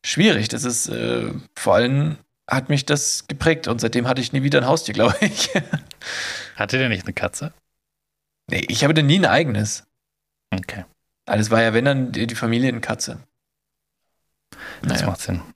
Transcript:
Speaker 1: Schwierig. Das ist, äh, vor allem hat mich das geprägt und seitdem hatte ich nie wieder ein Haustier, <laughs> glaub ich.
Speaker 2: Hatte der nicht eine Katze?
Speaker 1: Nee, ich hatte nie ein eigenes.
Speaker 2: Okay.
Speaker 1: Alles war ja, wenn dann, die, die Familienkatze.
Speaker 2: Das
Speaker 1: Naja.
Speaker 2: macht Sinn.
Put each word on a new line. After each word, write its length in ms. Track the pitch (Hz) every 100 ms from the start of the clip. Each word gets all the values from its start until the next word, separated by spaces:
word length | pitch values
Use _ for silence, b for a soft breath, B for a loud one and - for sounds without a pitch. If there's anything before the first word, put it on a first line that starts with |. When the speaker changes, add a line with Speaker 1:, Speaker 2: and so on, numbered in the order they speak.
| -
Speaker 1:
Schwierig. 440 | - 208 127 107
Das 160 | 117 127
ist, 240 | 117 -
äh, 420 | 107 - 120 107 - - -
vor 200 | - 95
allem 420 | 120 139 156 151 _ _ -
hat 200 | 131 127
mich 180 | 143 -
das 400 | 147 - - -
geprägt 420 | 143 165 160 98
und 100 | 117
seitdem 280 | 117 120 120
hatte 120 | 131
ich 120 | 135
nie 100 | 139
wieder 160 | 139 143
ein 80 | 127
Haustier, 260 | 160 -
<laughs> 0 |
glaub 260 | 208 214 -
ich. 280 | 208 208 - - - 156 - - B B B B B -
Speaker 2:
Hatte 200 | 104 127
der 120 | 127
nicht 160 | 98 87
eine 80 |
Katze? 400 | - - - 151 _ _ _ _ _ _ _ _ _ -
Speaker 1:
Nee, 180 | 95 98
ich 160 | 110
hatte 180 | 143 156
nie 180 | 143 180
ein 60 | 156
eigenes. 600 | 123 160 104 107 - _ _ _ _ _ _ _
Speaker 2:
Okay. 300 | 95 95 - 90 _ _ _ -
Speaker 1:
Alles 240 | 107 107
war 120 | 113
ja, 120 | 113
wenn 120 | 113 135
dann, 260 | 135 127
die, 160 | 120 117
die 80 | 117
Familienkatze. 840 | 117 117 131 117 - 110 - 123 - _ _ _ _ _ _ _ _ _ _ _ _ B B B
Speaker 2:
Das 80 | - -
Speaker 1:
Naja. 80 | -
Speaker 2:
macht 140 | 90
Sinn. 200 | - 90 80